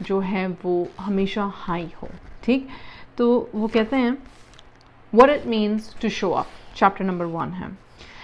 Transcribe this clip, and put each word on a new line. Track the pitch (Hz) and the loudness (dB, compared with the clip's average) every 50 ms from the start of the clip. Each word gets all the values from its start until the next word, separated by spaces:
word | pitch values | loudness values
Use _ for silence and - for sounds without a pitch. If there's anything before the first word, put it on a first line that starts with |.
जो | - - 190 196 | -4 -2 -2 0
है | 196 185 208 190 185 185 | 0 0 -2 -2 -2 -2
वो | 175 - - 180 175 175 175 - - - | -4 -4 -2 0 0 0 0 -2 -6 -8
हमेशा | 190 202 196 196 196 196 - 220 202 196 190 | -4 -2 0 0 0 0 0 -2 -2 -2 -4
हाई | - - - 170 175 170 156 - - | -6 -6 -4 -4 -4 -6 -8 -10 -12
हो। | - - - - - - - - - | -12 -12 -12 -14 -16 -16 -16 -4 0
ठीक, | 226 254 269 269 - - - - - - - - - - - | 2 2 2 0 -6 -14 -14 -16 -16 -18 -18 -20 -8 -2 2
तो | 240 240 240 240 - - - | 4 4 4 4 2 -2 -4
वो | 214 220 214 | -4 -2 0
कहते | 220 226 220 220 269 | 2 2 2 2 2
हैं, | 262 247 240 262 285 - - - - - - - - - - - - - - - - - - - | 2 2 0 0 -2 -8 -16 -20 -20 -20 -20 -20 -20 -20 -20 -20 -20 -20 -20 -20 -20 -8 4 8
"What | 220 262 277 | 8 8 8
it | 294 285 - | 8 4 0
means | 240 226 214 214 208 214 214 214 - - - | 0 0 2 2 2 0 -2 -4 -8 -8 -4
to | - 214 | -2 -2
show | - - 208 180 135 | -2 0 0 0 0
up", | 123 - - - - - - - | 0 -2 -4 -8 -18 -20 -10 0
चैप्टर | - 214 196 196 - 190 | 4 4 4 4 2 -2
नंबर | 190 180 175 170 | -2 -2 -2 -4
वन | 170 165 165 - - | -4 -4 -4 -6 -6
है। | 180 185 - - 190 - - - - - - - - - | -6 -8 -10 -12 -12 -16 -20 -20 -20 -20 -20 -20 -20 -20